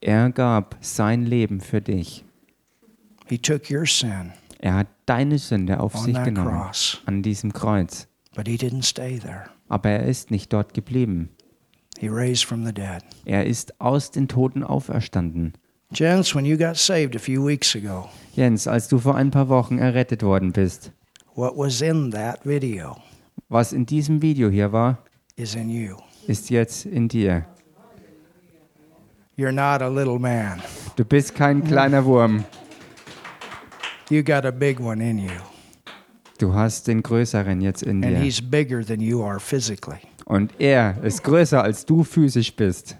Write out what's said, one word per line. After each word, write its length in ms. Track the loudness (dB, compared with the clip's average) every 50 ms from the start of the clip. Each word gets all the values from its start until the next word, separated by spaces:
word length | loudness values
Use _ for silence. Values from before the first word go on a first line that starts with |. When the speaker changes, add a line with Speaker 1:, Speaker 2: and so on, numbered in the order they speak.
Speaker 1:
er 300 | 0 2 2 4 4 2
gab 460 | 2 2 2 2 2 2 0 -2 -8 -16
sein 460 | -14 -12 -4 0 0 2 2 0 0
Leben 340 | 0 0 0 0 0 -2 -4
für 220 | -6 -2 -4 -4 -2
dich. 420 | -2 -4 -4 -4 -6 -10 -20 -20 _ _ _ _ _ _ _ _ _ _ _ _ _ _ _ _ _ _ _ -10
Speaker 2:
He 100 | -8 -8
took 340 | -4 -2 -2 -2 -2 -2 -4
your 140 | -4 -4 -2
sin 480 | 0 0 0 0 -2 -4 -6 -8 -10 -14 -18 _ _ -20 _
Speaker 1:
Er 160 | -2 0 2
hat 100 | 2 0 -2 _ _ _
deine 340 | -2 0 2 2 2 0 0
Sünde 400 | 0 -2 -2 -2 0 0 0 0
auf 160 | 0 -2 -2
Speaker 2:
on 100 | -4 -2
Speaker 1:
sich 100 | -2 -2
Speaker 2:
that 100 | 0 0
Speaker 1:
genommen, 260 | -2 0 0 -2 -2 -2
Speaker 2:
cross. 480 | -4 -6 -6 -6 -4 -4 -4 -4 -6 -6
Speaker 1:
an 180 | -4 -4 -2 -2
diesem 300 | -2 -4 -2 -4 -6 -6
Kreuz. 560 | -2 -2 0 2 2 0 -2 -4 -14 -18 _ _ _ _ _ _
Speaker 2:
But 140 | -10 -6 -6
he 60 | -4
didn't 280 | -2 -2 -4 -4 -2 -2
stay 320 | -2 -4 -4 -6 -8 -8 -8
there. 260 | -10 -12 -14 -14 -16 -18 -20 _ _ _
Speaker 1:
Aber 220 | -4 0 0 2
er 140 | 0 2 2
ist 240 | 0 -2 -2 -4 _
nicht 240 | -4 -4 -2 -2 -2
dort 180 | -2 -2 -2 -4
geblieben. 560 | -8 -8 -4 -2 -2 0 0 0 -4 -4 -6 -10 _ _ _ _ _ _ _ _ _ _ _ -14 -10
Speaker 2:
He 80 | -8 -6
raised 360 | -4 -2 -2 -2 0 0 -2
from 180 | -2 -4 -6 -6
the 60 | -6 -6
dead. 300 | -6 -8 -8 -8 -10 -14 _ -20 -18 _
Speaker 1:
Er 220 | -2 -2 0 0
ist 340 | 0 -2 -4 -6 -12 -14 _
aus 300 | -2 0 0 0 -2 -2
den 160 | -4 -4 -4
Toten 380 | 0 2 2 0 2 0 -4 -4
auferstanden. 880 | -2 -2 -4 -2 -2 -4 -4 -4 -2 -2 -2 -2 -2 -2 -4 -4 -4 -6 -10 _ _ _ _ _ _ -4
Speaker 2:
Jens, 420 | 0 2 2 4 2 2 2 0
when 100 | 0 0
you 120 | 2 2 2
got 180 | 0 -2 0
saved 380 | 0 0 0 2 2 0 0 -2
a 60 | -6
few 260 | -4 -4 -2 0 0
weeks 300 | 0 0 0 0 -2 -2
ago, 320 | -2 -6 -8 -8 -8 -10 -12 -18 -20 -20 -10 -2
Speaker 1:
Jens, 320 | 2 4 4 4 2 0
als 220 | 0 0 0 2 2
du 100 | 2 2
vor 160 | 4 2 2
ein 160 | 2 2 2
paar 180 | 4 2 4 4
Wochen 300 | 4 4 4 2 0 0
errettet 460 | 0 2 2 2 0 0 -2 -2 2
worden 260 | 2 2 4 2 0 2
bist, 380 | 2 0 0 0 -6 -18 -20 -20 _ _ _ _ -20 _ _ _
Speaker 2:
what 200 | -4 -4 -4 -4
was 240 | -2 -4 -2 -2 -2 0
in 280 | 0 0 0 0 -2
that 300 | -4 -4 -6 -6 -6 -8 -4
video 520 | -2 -2 -2 -2 -4 -6 -6 -8 -12 -14 -16 -18 -20 -20 -20 _ _ _ -20 -16 _
Speaker 1:
was 240 | 2 2 2 2 0
in 140 | -2 -2
diesem 340 | 0 0 0 2 2 0 2 2
Video 280 | 2 2 4 2 4
hier 220 | 4 4 2 2 2
war, 260 | 2 2 2 2 0 -6 _ _ _ _ _ _
Speaker 2:
is 180 | -12 -12 -10 -8
in 160 | -8 -6 -6
you. 260 | -6 -6 -6 -8 -10 -16 -20 -20 _ -18 -6
Speaker 1:
ist 240 | -4 -4 -4 -4 0
jetzt 340 | 0 0 0 0 -4 -12 -12
in 220 | -6 -2 0 0 0
dir. 380 | 0 2 2 2 2 0 -2 -6 -14 _ _ _ _ _ _ -20 -20 -20 -20 -20 -20 -20 _ _ _ _ _ _ _ _ _ _ _ _ _ _ _ _ _ _ _ _ _ _ _
Speaker 2:
You're 160 | -2 -2 0 0
not 300 | 2 2 2 2 2 0
a 60 | 0
little 300 | 0 0 0 0 0 0
man. 440 | 0 0 0 0 -2 -4 -6 -8 -12 -14 -16 -14 -14 -12 -2
Speaker 1:
Du 80 | -2 0
bist 300 | 4 4 4 4 2 -2
kein 300 | 0 2 2 4 2 2
kleiner 400 | 2 4 4 4 6 4 4 6
Wurm. 400 | 6 6 6 6 6 4 2 0 -4 -10 -20 -20 -20 -20 -20 -20 -20 -20 -20 -20 -20 -20 -18 -18 -18 -18 -16 -16 -16 -16 -18 -18 -20 -18 -14 -12 -12 -12 -14 -4 0
Speaker 2:
You 140 | 2 2 4
got 220 | 4 2 2 2
a 80 | 0 -2
big 260 | 0 0 0 0 0
one 200 | -4 -4 -2 -2
in 180 | 0 0 0 -2
you. 120 | -2 -4 -8 -10 -14 -18 -20 -20 -20 -20 -20 _ _ -20 -20 -20 -20 _ _ _ _ -20 _ _
Speaker 1:
Du 160 | 0 2 2
hast 320 | 2 2 2 0 -2 -2
den 160 | 0 0 0 2
Größeren 580 | 2 2 2 2 2 2 0 0 0 0 0
jetzt 220 | 0 -2 -2 -2 -4
in 220 | -2 -2 0 0
Speaker 2:
And 120 | 2 2
Speaker 1:
dir. 60 | 2 2
Speaker 2:
he's 180 | 0 0 -2
bigger 440 | -4 0 0 0 0 0 -2 -4 -4
than 160 | -4 -4 -2
you 220 | 0 0 0 0 0
are 160 | -2 -4 -6
physically. 580 | -4 -2 -2 -2 -2 -2 -6 -8 -10 -14 -14 -14 -16 -20 -20 -20 -6
Speaker 1:
Und 260 | 0 0 0 0 0 -2 0
er 360 | 2 4 6 6 4 2 0 -2 -2
ist 200 | -4 -4 -2 0
größer, 380 | 2 4 4 6 6 4 4 4
als 220 | 2 0 -4 0
du 200 | 2 4 4 4
physisch 500 | 2 4 4 4 4 4 2 0 0 -2
bist. 420 | 0 0 0 0 -2 -8 -18 -20 -20